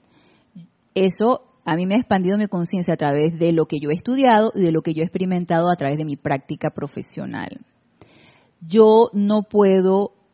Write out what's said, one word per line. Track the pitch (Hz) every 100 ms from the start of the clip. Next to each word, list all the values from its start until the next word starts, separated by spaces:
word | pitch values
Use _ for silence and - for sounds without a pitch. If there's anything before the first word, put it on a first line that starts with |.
| _ _ _ _ _ - 170 _ _ 190
Eso | 190 185 220 262 - _ 175
a | 165
mí | 185
me |
ha | 220
expandido | - 190 180 208
mi | 208
conciencia | 175 170 185 175 165
a |
través | 147 143 156 165
de | 170
lo | 165 151
que | 151
yo | 147
he | 165
estudiado | - 262 254 214 220 196
y |
de | 170
lo | 160
que | 165 156
yo |
he | 165
experimentado | 180 185 180 175 165 175
a | 175
través | 139 151
de | 156
mi | 139
práctica | 151 139 - 147 151
profesional. | - 143 - - - 131 110 - - - _ _ _ - _ _ _ _ _
Yo | 160 214 220 220 233
no | 202 202 214
puedo | 202 208 196 190 185 190 202 - _